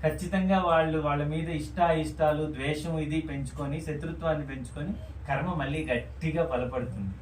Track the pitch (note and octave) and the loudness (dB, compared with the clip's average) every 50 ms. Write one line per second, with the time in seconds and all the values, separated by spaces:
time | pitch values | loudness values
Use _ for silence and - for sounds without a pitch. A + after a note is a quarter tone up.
0 | - D#3 D3 - - - G3 F#3+ F#3 F#3 G3 F#3 F3+ E3+ E3 D#3+ D#3+ D#3+ D#3 D#3 | 2 2 0 0 -4 0 0 2 4 4 4 4 6 6 6 6 6 4 2 2
1 | D3+ D3 C#3+ D3 D3 D3 D#3 D#3+ E3 E3 E3 D3+ C#3 - - F3+ F3 E3+ D#3+ D#3 | 2 2 0 2 0 0 0 -2 -2 -2 -2 -4 -4 -4 2 4 4 6 6 4
2 | D#3 D3+ - - D#3+ D3+ D3+ D3 D#3 D3 - C3 C3+ D3 D3+ D3 - E3 D#3+ D#3+ | 2 -2 0 2 4 4 4 4 0 -2 -2 -2 -2 -2 -2 0 -2 -2 -2 -2
3 | D3+ C#3+ D3+ D#3+ D#3 C#3+ C#3 C#3 C#3 - - - D3 C#3 D3 E3 D#3 D#3 D3 C#3+ | -2 0 0 -2 -2 -2 -4 -4 -6 -6 -6 -6 -4 -4 -4 -4 -4 -4 -6 -4
4 | E3 E3 E3 - E3+ D#3+ D#3 D3 C#3+ C#3 C3+ B2+ B2 - - C#3+ D3 F3+ G#3+ - | -4 -6 -6 -2 0 0 0 0 -2 -6 -6 -8 -8 -10 -8 -6 -4 -4 -4 -6
5 | - - - - - - C#3 C#3+ D#3 F#3 F3+ D#3+ C#3 C#3 D3 D#3+ D3+ - B2 A#2 | -8 -12 -12 -10 -4 -2 -2 -2 0 -2 0 -2 -2 -2 -2 -2 0 0 0 0
6 | - - - - D#3+ D#3+ D3 E3 E3 - - B2 B2+ A#2+ C3 B2+ A#2+ - - G2 | 0 -4 -8 -4 -2 0 2 2 2 2 2 0 -2 0 -2 -4 -4 -4 -4 -4
7 | G2 F#2+ F#2+ - | -4 -4 -6 -6